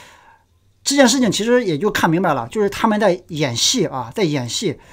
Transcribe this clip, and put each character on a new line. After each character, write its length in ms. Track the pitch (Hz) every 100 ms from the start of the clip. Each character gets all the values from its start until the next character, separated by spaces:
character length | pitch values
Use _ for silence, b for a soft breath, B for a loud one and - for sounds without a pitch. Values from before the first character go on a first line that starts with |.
| B B B B B _ _ _
这 100 | -
件 120 | 285 254
事 120 | 262
情 120 | 240
其 100 | -
实 220 | 220 247
也 120 | 208 147
就 140 | 202
看 180 | 208 180
明 140 | 165
白 100 | 185
了， 140 | 139 117
就 140 | 220
是 80 | 202
他 160 | 202 220
们 120 | 214
在 200 | 208 180 -
演 280 | 151 147
戏 320 | 117 - 254 190
啊， 260 | 135 123
在 80 | 170
演 260 | 180 147 120
戏。 300 | - 202 127 B